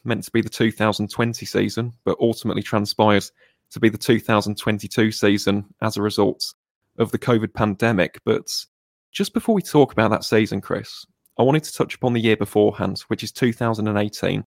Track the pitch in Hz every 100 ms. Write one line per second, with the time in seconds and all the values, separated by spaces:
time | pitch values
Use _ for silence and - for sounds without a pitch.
0 | 120 113 - 117 113 - 113 - 107 101
1 | 104 - 117 117 - 98 101 110 120 -
2 | - - 117 110 110 98 - 110 101 -
3 | 107 101 - - _ _ _ - 113 110
4 | - 117 - 107 101 101 - 104 101 -
5 | 110 - 107 101 98 101 98 _ 110 104
6 | 104 104 104 - - - _ _ _ -
7 | 110 113 - 117 107 - 107 95 117 104
8 | 85 - - 110 - - - _ _ _
9 | _ - 196 233 - 208 - 151 131 -
10 | 110 104 - 113 107 98 - 101 - -
11 | - _ _ - 123 156 - - - -
12 | 131 120 110 107 101 107 104 - 95 -
13 | - 98 110 - 123 113 117 110 107 104
14 | 104 - 95 98